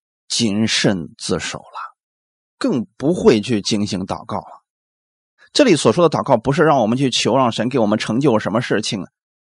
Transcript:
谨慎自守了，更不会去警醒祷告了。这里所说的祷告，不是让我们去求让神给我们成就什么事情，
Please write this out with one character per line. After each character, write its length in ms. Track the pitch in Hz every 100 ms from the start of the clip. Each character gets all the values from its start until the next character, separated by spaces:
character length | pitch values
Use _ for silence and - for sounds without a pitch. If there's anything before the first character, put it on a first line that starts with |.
| _ _ -
谨 380 | - 113 104 110
慎 480 | - 135 92 76 -
自 220 | - 87
守 180 | - -
了， 380 | - - - _ _ _ _ _ _ -
更 280 | 262 139 101 -
不 160 | 139
会 280 | 180 220 110
去 200 | 113 104
警 260 | - 104 104
醒 200 | 95 92
祷 180 | 85
告 140 | - 104
了。 240 | - - _ _ _ _ _ _ _ _ _
这 120 | -
里 100 | 262
所 160 | 151 120
说 160 | 165 165
的 80 | 110
祷 40 |
告， 140 | 107 117
不 160 | 135
是 100 | 147
让 160 | 156 139
我 80 | 107
们 100 | 131
去 140 | 135
求 260 | - 107 131
让 140 | 123
神 180 | 113 117
给 120 | 131
我 60 | 104
们 120 | 107
成 220 | - 113
就 180 | 147 107
什 140 | 104
么 80 | 110
事 220 | - 107
情， 220 | - 101 - _ _ _